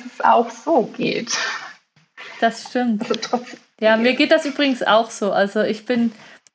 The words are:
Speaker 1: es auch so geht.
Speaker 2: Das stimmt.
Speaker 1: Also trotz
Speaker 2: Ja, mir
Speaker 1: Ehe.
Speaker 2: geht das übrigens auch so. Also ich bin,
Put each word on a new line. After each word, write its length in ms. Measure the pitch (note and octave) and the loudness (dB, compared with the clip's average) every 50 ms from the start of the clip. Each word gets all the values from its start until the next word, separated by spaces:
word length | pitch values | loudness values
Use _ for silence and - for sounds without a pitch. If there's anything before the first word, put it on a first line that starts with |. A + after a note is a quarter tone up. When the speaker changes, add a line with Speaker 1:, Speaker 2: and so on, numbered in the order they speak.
| - | -8
Speaker 1:
es 180 | B3 - - - | -12 -6 0 2
auch 280 | A#3 A3+ A3+ A#3 - | 4 4 4 2 0
so 320 | - - - D4+ E4 C4 - - - | -6 -8 -2 0 2 2 0 -2 -4
geht. 400 | - - - - - A#3 - - - - - - - - - - _ _ _ _ _ _ _ _ - - - - - | -4 -4 -4 -4 -4 -6 -6 -6 -4 -4 -6 -8 -10 -12 -16 -20 _ _ _ _ _ _ _ _ -20 -18 -18 -4 0
Speaker 2:
Das 300 | A#3+ A3+ A3 - - - | 0 0 0 -2 -8 -4
stimmt. 320 | - B3 B3 A#3+ G#3+ G3+ | -2 0 0 0 0 -2
Speaker 1:
Also 140 | A#3 - A3+ - | -2 -2 -4 -4
trotz 380 | - - - A#3+ - - - - _ _ _ - | -4 -4 -4 -4 -4 -8 -18 -20 _ _ _ 0
Speaker 2:
Ja, 160 | G#3+ A3 A3 | 2 4 4
mir 140 | A3 A#3 B3+ | 4 4 2
Speaker 1:
Ehe. 40 | B3+ | 2
Speaker 2:
geht 160 | C4+ D4 - | 2 4 4
das 140 | D#4+ D#4 D#4 | 4 4 2
übrigens 380 | C#4+ C4+ - D4 C#4 B3+ - - | 0 -2 0 0 0 0 0 2
auch 260 | - G#3 A3+ A3+ - | 2 4 4 2 0
so. 240 | - - G#3+ G3 - | -4 -4 -2 0 2
Also 280 | F3+ G3+ G3+ - G#3+ G3 | 2 2 2 0 0 0
ich 220 | - G#3+ G#3+ - | 0 -2 -4 -4
bin, 240 | - B3 A#3 A#3 A3+ - - - - - - _ _ | -2 0 0 0 0 -2 -6 -18 -20 -20 -20 _ _